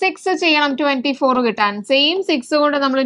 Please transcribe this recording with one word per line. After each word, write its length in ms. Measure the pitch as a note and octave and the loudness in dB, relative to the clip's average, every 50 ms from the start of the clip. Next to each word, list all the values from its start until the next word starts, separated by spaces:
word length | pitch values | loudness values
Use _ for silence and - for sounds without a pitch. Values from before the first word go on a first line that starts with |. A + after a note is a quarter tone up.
| F#4 | -2
six 120 | F#4+ D#4 - - F#4+ F#4 F#4 F#4 | -4 -4 -4 -4 -4 -2 0 2
ചെയ്യണം 340 | E4 D#4 D4+ D4 C#4+ C4+ B3+ D4+ | 2 2 2 2 0 0 0 0
ട്വന്റി 320 | C#4+ C#4 C4 A#3 C#4+ C4+ C#4 D4 | 0 0 0 -2 -2 -2 0 0
ഫോർ 200 | C4 B3+ B3+ B3 A#3 | 0 2 2 0 0
കിട്ടാൻ. 340 | G#3 - G#3 G3+ G3+ G#3 G3+ - | 0 0 0 -2 -2 -4 -4 0
സെയിം 320 | C4+ C4+ C#4+ D4+ E4+ F#4+ F#4+ - | 0 2 2 2 0 -2 -2 -2
സിക്സ് 240 | E4 C#4 A#3+ - D#4 D4+ D4 | -2 -2 -2 -2 0 0 2
കൊണ്ട് 160 | D4 C#4+ C#4+ C#4 | 2 0 0 -2
നമ്മൾ 160 | C4+ C4 C4+ C4 | 0 0 0 0